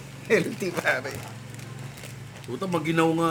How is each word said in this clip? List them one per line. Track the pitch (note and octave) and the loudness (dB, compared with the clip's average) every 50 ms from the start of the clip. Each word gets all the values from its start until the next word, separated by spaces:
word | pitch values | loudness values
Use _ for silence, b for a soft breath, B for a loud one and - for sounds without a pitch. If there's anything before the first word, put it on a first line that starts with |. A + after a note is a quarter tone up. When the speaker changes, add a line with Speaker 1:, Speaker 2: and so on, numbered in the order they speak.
| - - - - - - | -6 -12 -14 -8 0 4
Speaker 1:
Healthy, | A3 F#3+ - - A3 G3 G3+ F3+ | 4 4 4 2 -2 -4 -4 -2
pare. | - - - D#3 C#3+ B2+ B2 C3+ B2+ - - - - - - - - - - - - - - - - - - - - - - - - - - | -2 0 2 2 2 2 0 -4 -6 -8 -8 -10 -12 -12 -12 -12 -12 -12 -12 -12 -12 -12 -12 -12 -12 -12 -12 -12 -12 -12 -12 -14 -14 -12 -10
Speaker 2:
Puta, | - A#2 C3 G3 | -8 -6 -4 -2
maginaw | F#3+ F3 E3 D3+ D#3+ E3 E3 D#3+ E3 | 0 0 2 2 4 6 6 6 6
nga | E3 E3 E3 E3 | 6 6 4 4